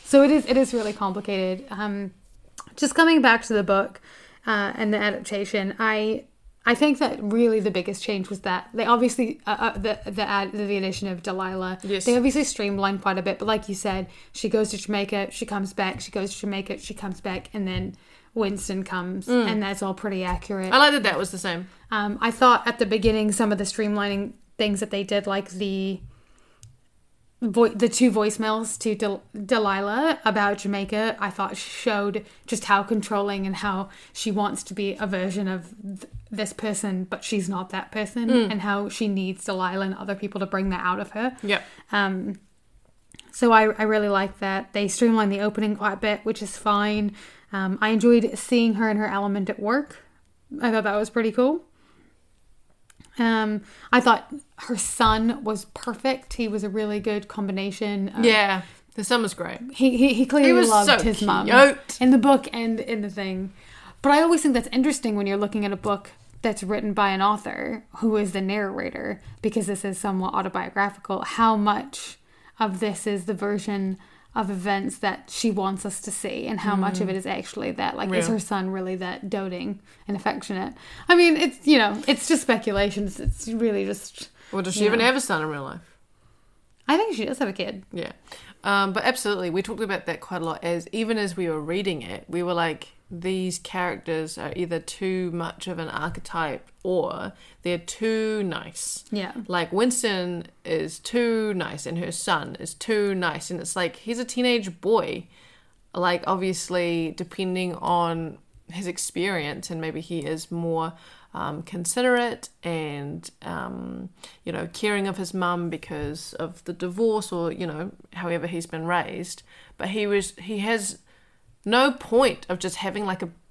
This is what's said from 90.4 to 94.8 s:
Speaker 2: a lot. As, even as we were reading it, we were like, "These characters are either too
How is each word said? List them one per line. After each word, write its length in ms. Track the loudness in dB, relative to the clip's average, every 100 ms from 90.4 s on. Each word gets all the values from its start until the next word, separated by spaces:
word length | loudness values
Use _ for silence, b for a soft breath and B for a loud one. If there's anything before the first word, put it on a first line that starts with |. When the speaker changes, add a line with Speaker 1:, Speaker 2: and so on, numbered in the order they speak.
Speaker 2:
a 40 |
lot. 200 | -4 -4
As, 240 | -4 -4 -4
even 260 | -4 -2 -2
as 180 | -2 -2
we 120 | -2
were 120 | -2
reading 400 | -4 -4 -2 -4
it, 220 | -6 -12 -6
we 140 | -4
were 100 | -2
like, 340 | 0 0 -2 -12 -20 -16
"These 480 | -8 -4 -2 -2 -4
characters 800 | -6 -4 -4 -4 -4 -4 -4 -8
are 140 | -8
either 240 | -6 -4
too 520 | -4